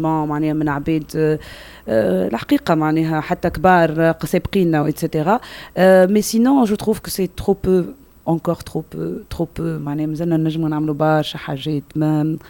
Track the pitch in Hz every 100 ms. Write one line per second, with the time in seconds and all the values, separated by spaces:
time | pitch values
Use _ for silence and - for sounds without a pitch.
0 | 160 156 151 151 156 151 151 143 147 160
1 | 147 160 156 151 - - - - - -
2 | - 185 185 226 - 285 - 160 156 160
3 | 160 160 - 180 175 165 185 180 160 156
4 | 165 160 160 180 - 196 175 156 151 147
5 | 160 160 156 233 - - - - 185 190
6 | 185 208 202 226 247 277 226 208 - 220
7 | - - 180 - - 196 185 185 170 -
8 | - _ - 160 - 165 - 160 156 160
9 | 165 180 214 - 165 - 165 160 147 147
10 | 156 151 170 160 160 160 156 151 156 147
11 | 156 156 151 151 - 139 147 147 - 156
12 | 156 156 156 160 -